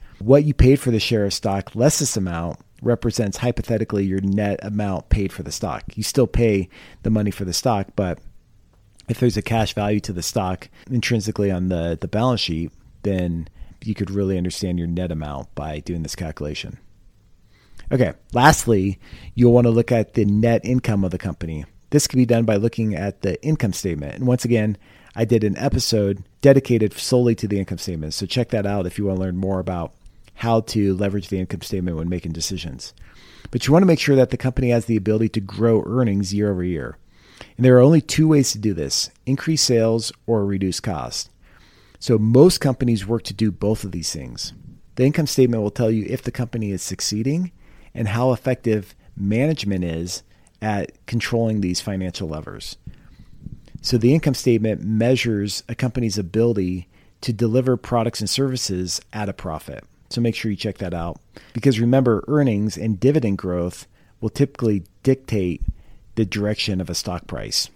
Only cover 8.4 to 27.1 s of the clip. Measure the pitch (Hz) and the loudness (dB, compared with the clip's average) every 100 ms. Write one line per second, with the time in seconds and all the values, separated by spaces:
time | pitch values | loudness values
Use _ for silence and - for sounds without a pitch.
8.4 | _ _ _ _ _ - - 117 123 104 | _ _ _ _ _ -12 -8 0 0 0
9.4 | - 113 104 - 104 104 - 87 - 110 | -2 0 0 -2 -2 -2 -4 -6 -4 -4
10.4 | 92 90 - - - 123 - 117 104 104 | -2 -4 -10 -20 -6 -4 0 -2 -2 -2
11.4 | 101 90 92 87 85 80 90 104 127 117 | 0 0 -2 -2 -2 -4 -4 -2 0 0
12.4 | - 80 85 - - - 101 92 87 85 | -2 -4 -6 -10 -20 -8 -4 -2 -2 -4
13.4 | 80 - - - 110 104 95 98 95 92 | -8 -14 -20 -10 -8 -6 -4 -2 -2 -2
14.4 | 90 - 92 87 85 85 90 80 76 69 | -4 -4 -4 -4 -2 -4 -4 -6 -8 -10
15.4 | - - 76 76 80 85 76 - 82 - | -12 -10 -10 -8 -8 -8 -8 -8 -8 -8
16.4 | 73 - - - - - - _ _ _ | -8 -8 -12 -16 -20 -20 -20 _ _ _
17.4 | _ _ _ - - 135 92 - - 117 | _ _ _ -16 -2 2 2 -2 -4 6
18.4 | 143 156 117 104 98 95 - - - - | 6 6 4 2 2 -4 -10 -18 -8 4
19.4 | 120 120 117 113 117 120 104 - 101 104 | 6 8 6 4 2 0 0 0 2 4
20.4 | 117 113 110 127 - 101 92 87 92 76 | 4 2 2 0 0 0 0 -2 -6 -8
21.4 | 82 78 73 - - 147 - 127 120 117 | -8 -8 -10 -16 0 0 2 2 4 4
22.4 | 113 101 113 - 110 85 98 - 95 85 | 4 2 0 0 -2 -2 -4 -4 -4 -2
23.4 | 147 156 107 - 95 76 71 - 123 123 | -2 0 0 -2 -4 -4 -6 -2 0 2
24.4 | 117 117 107 101 _ - - 110 113 117 | 2 2 2 -2 _ -20 -12 -4 2 4
25.4 | 104 - 135 127 - 107 101 98 - _ | 2 0 0 0 0 2 2 -2 -8 _
26.4 | 139 135 135 117 104 - - | 6 6 4 2 2 -2 0